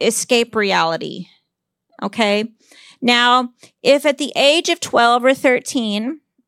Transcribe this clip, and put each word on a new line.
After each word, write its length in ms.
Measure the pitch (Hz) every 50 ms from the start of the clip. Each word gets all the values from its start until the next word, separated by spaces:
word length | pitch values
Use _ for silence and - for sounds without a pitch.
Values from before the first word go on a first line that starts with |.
escape 540 | - 226 220 - - - 247 233 233 226 -
reality. 720 | 226 208 196 185 175 165 165 165 160 - 147 - 190 175 - _ _ _ _ _ _ _ _ _ _ _ _ _ -
Okay. 500 | - 196 - 233 220 202 202 208 220 226 - _ _ _ - - - - - _
Now, 520 | - 240 240 240 240 240 247 254 254 247 - _ - - _ _
if 240 | - - 277 285 -
at 120 | 302 277 -
the 160 | 294 - -
age 340 | - 254 277 302 339 285 359
of 100 | 339 330
twelve 440 | - - - - 233 233 240 247 240
or 100 | 262 277
thirteen, 840 | - - 269 247 - - - - 262 226 214 202 208 220 262 320 302 _ _ _ _ _